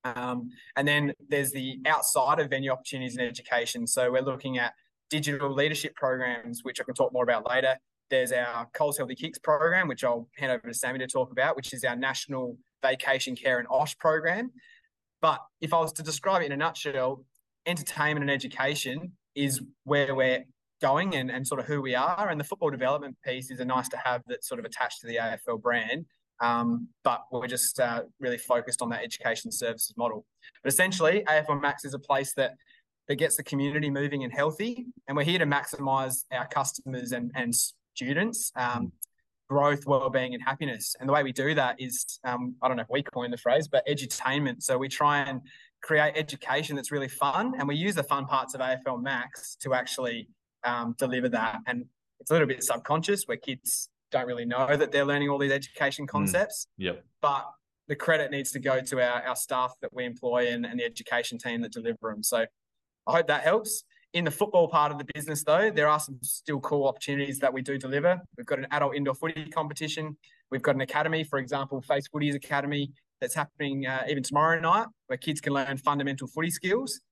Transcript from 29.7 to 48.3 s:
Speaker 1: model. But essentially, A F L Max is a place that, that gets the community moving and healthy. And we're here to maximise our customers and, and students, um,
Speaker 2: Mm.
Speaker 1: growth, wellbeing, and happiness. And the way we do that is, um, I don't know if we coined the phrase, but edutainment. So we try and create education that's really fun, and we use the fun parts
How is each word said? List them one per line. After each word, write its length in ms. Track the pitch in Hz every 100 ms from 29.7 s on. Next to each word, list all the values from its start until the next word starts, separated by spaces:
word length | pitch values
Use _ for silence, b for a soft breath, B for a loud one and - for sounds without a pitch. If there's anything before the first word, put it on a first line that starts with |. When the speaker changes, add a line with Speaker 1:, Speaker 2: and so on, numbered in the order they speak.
| 113 - -
Speaker 1:
model. 300 | 120 107 - _ B B
But 100 | 135
essentially, 500 | 190 185 190 156 175 147
A 40 |
F 120 | 156 151
L 120 | 143
Max 260 | 143 143 143
is 80 |
a 60 | 139
place 340 | - 139 139
that, 220 | - 131 - b b b _ -
that 80 | 143
gets 220 | 156 -
the 60 |
community 460 | 139 139 139 151 147
moving 320 | 139 143 139
and 100 | 127
healthy. 540 | 127 147 151 220 247 247 - -
And 80 | 143
we're 80 |
here 160 | 147 175
to 60 | 151
maximise 760 | 143 143 151 139 135 131 131 -
our 160 | 127 120
customers 640 | 147 135 - - 127 120
and, 180 | 123 120 131
and 180 | 120 117 - - _
students, 580 | - 127 143 214 226 - -
um, 300 | 123 120 95
Speaker 2:
Mm. 60 | - - _ _ _ _
Speaker 1:
growth, 360 | 143 143 143 147
wellbeing, 480 | 135 131 127 127
and 80 | 123
happiness. 540 | 135 135 147 113 - -
And 80 | 131
the 60 |
way 80 | 139
we 120 | 139
do 200 | 127 135
that 220 | 143 127 120
is, 400 | 127 120 - -
um, 320 | 127 123 123 123
I 60 | 127
don't 80 | 123
know 60 |
if 60 | 117
we 140 | 135
coined 300 | 143 127 123
the 40 | 120
phrase, 300 | 120 139 151
but 180 | 135 -
edutainment. 800 | - 127 - 127 143 143 120
So 140 | - 131
we 80 | 135
try 320 | - 147 143
and 220 | 135 131 B B B _
create 300 | - 151 151 151
education 600 | 151 135 - 135 156 143
that's 120 | 123
really 200 | 147 131
fun, 440 | - 143 147 240 262
and 80 | 240
we 80 | 147
use 180 | 190
the 100 | 170
fun 220 | 139 139
parts 300 | 135